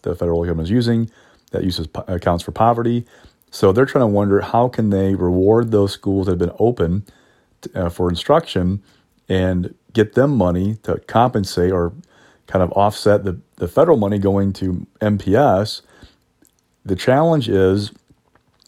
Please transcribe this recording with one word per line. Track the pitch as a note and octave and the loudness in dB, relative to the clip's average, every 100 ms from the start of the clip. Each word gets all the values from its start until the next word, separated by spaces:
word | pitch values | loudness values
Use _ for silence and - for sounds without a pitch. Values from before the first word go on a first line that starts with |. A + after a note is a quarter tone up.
the | - | -8
federal | F2 F2 E2+ | -6 -2 -2
government | E2+ E2 E2 | -2 -4 -2
is | |
using | A#2 A#2+ A#2 A#2 _ _ _ _ | 0 0 0 -2 _ _ _ _
that | F#2 | -6
uses | F2+ F2+ D#2 | -4 -4 -8
po-, | - - | -10 -8
accounts | F2+ F#2 F2 | -4 -2 -2
for | - | -4
poverty. | - A2+ A#2 A#2 A#2+ A#2 _ _ _ _ | -2 0 0 0 -2 -6 _ _ _ _
So | - G2+ | 0 2
they're | G2 C3+ | 4 2
trying | D3 | 2
to | A#2 | 2
wonder, | G2+ G2+ G2 | 2 2 0
how | - A2+ B2 | 0 0 0
can | B2 A2 | 0 0
they | G2 G2 F#2+ | 0 0 0
reward | F2 F2+ F#2+ A2+ A#2+ | 0 2 4 4 2
those | G#2+ G2 | 2 0
schools | - - G2 F#2+ | -2 -4 -2 0
that | |
have | F2 | 0
been | F2 - | -2 0
open | A2 B2+ E2+ F#2 - _ _ _ _ _ | 0 0 -2 -2 -6 _ _ _ _ _
t-, | - | -12
uh, | F#2+ F2 | -6 -6
for | E2+ F2+ | -2 -4
instruction | F2 - D3+ E3 F#2+ F2+ G2 _ _ _ _ - | -2 0 0 0 -4 -2 -4 _ _ _ _ -4
and | F#2+ F#2 F2+ F2+ - _ | -2 0 -2 -6 -10 _
get | - G#2 | 0 0
them | - C#3 C3+ | 2 2 2
money | F2+ F2 G2 G#2+ | 0 0 -2 -6
to | - E2+ | -6 -8
compensate | - A2 B2 A#2+ F#2 - F2+ | -2 0 2 0 -4 -2 0
or | F#2 E2+ A#2 - _ _ _ - | 0 -2 -6 -20 _ _ _ -6
kind | F#2+ | -2
of | F2 | 0
offset | - G2+ - G#2 G2+ | 0 -2 0 2 2
the, | G2 F2+ - - | 0 -8 -12 -10
the | F2 | -4
federal | - E3 C#3+ | 2 4 4
money | G2+ G#2 | 2 0
going | G2 G2 G2 | 0 2 0
to | F#2+ F#2+ F2+ - - | -2 -4 -6 -8 -4
M | G#2+ G#2 | -2 0
P | F#2+ | 0
S? | G#2 C#3+ F#2+ G#2 - _ _ - _ _ _ _ _ _ _ | 2 4 2 0 -8 _ _ -20 _ _ _ _ _ _ _
The | - F#2 | -6 -4
challenge | - C3 E3 D#3+ G#2+ | 2 2 4 2 0
is, | G2 F#2+ G2+ G#2 - _ _ _ _ _ _ | 2 2 2 -2 -12 _ _ _ _ _ _